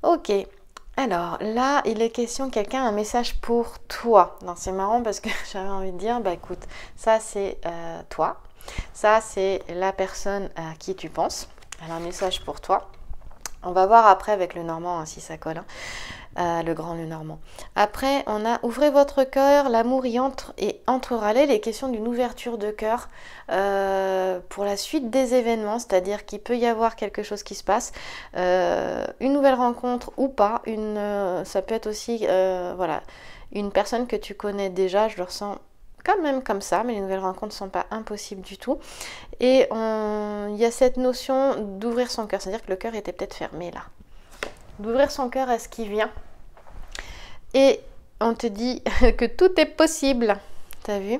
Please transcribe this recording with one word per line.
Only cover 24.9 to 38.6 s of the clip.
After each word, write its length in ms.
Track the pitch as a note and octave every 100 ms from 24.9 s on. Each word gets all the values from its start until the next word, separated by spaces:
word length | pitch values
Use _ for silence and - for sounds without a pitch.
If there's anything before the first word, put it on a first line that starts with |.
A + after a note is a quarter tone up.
| D#4 A#3+
des 240 | B3+ B3+
événements, 460 | B3+ A#3 A3+ G#3+ A3+
c'est-à-dire 460 | - F#3+ F#3 G#3 -
qu'il 140 | G#3
peut 160 | - A#3+
y 120 | A#3
avoir 280 | A3+ A3+ -
quelque 280 | G3+ -
chose 200 | G#3 G#3
qui 120 | - G3
se 80 |
passe, 280 | - G#3 - - - - - -
euh, 680 | F3+ F#3 F3 F3 - - - -
une 140 | B3
nouvelle 220 | C#4+ C#4 B3+
rencontre 560 | B3 A#3+ B3 B3 - -
ou 140 | C4+
pas, 320 | C4+ G#3 A3+ -
une, 320 | A3 G#3+ G#3+
euh, 460 | G#3 G#3 G3 F3+
ça 180 | F#3+ G3
peut 140 | F#3+ A3+
être 120 | A3
aussi, 380 | G#3+ - A#3 G#3+
euh, 440 | F#3 F#3 F#3 F3+ F3+
voilà, 240 | F3 D#3 - - - - -
une 200 | G#3 G3+
personne 360 | G3 G3+ A#3 B3
que 80 | G#3
tu 200 | - G3+
connais 340 | G#3 G3+ G3
déjà, 400 | F3+ F#3+ F#3+ A3
je 80 | G3
le 60 |
ressens 340 | F3+ - G3+ - - - - -
quand 180 | - G4+
même 220 | D#4 C4
comme 180 | B3+ G3+
ça, 220 | - F3
mais 100 | A#3+
les 80 | A3
nouvelles 180 | G3 F#3+
rencontres 340 | F#3+ F#3+ G#3+
ne 40 | -
sont 120 | G3
pas 160 | F#3 F3+
impossibles 500 | A3 A3 G#3 - G3
du 160 | F#3+
tout. 220 | G3